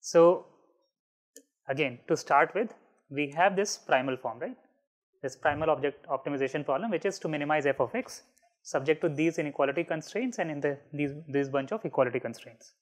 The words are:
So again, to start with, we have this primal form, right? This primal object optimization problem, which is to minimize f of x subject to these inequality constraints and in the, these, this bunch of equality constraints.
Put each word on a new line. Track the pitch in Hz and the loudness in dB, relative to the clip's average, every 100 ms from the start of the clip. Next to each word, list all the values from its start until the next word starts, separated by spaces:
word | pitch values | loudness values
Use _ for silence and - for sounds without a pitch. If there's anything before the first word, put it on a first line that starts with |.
So | - 170 170 180 - _ _ _ _ _ _ _ _ - _ _ - | 4 8 8 6 -2 _ _ _ _ _ _ _ _ -20 _ _ -8
again, | 135 143 120 - | -2 -2 -4 -2
to | 160 | -2
start | - 143 160 | 4 4 4
with, | 185 233 - _ _ _ | 0 -4 -6 _ _ _
we | 139 147 147 | -4 -4 2
have | 190 190 | 2 2
this | 208 - | -2 -4
primal | - 139 135 127 | 0 2 2 -4
form, | 127 113 | -6 -8
right? | 165 254 _ _ _ _ _ _ | -10 -12 _ _ _ _ _ _
This | 135 - | -10 -2
primal | 156 147 160 | -2 0 0
object | 143 139 - - | 2 0 -4 -6
optimization | 139 - 143 135 151 | -4 -2 -2 -2 -2
problem, | 147 139 226 | -2 -2 -2
which | 175 | -2
is | 196 185 | -2 -4
to | 170 | -4
minimize | 151 147 156 139 | -4 0 0 2
f | 135 | 0
of | 123 | 0
x | 240 - - _ _ _ _ | -2 -8 -12 _ _ _ _
subject | - 147 135 156 | -6 -4 0 2
to | 175 | 2
these | 143 165 165 | 2 0 0
inequality | 151 139 139 139 | -4 0 0 0
constraints | 170 160 - 202 254 233 | -2 -4 -4 -4 -4 -4
and | 170 | -4
in | 143 | -2
the, | 143 139 - | -2 -4 -10
these, | 147 143 147 156 | -4 -4 -4 -4
this | 139 139 | -2 0
bunch | 139 135 | -2 -2
of | 214 | -4
equality | 165 - 123 127 | -2 2 2 0
constraints. | 117 117 - 113 - _ | -6 -10 -16 -20 -20 _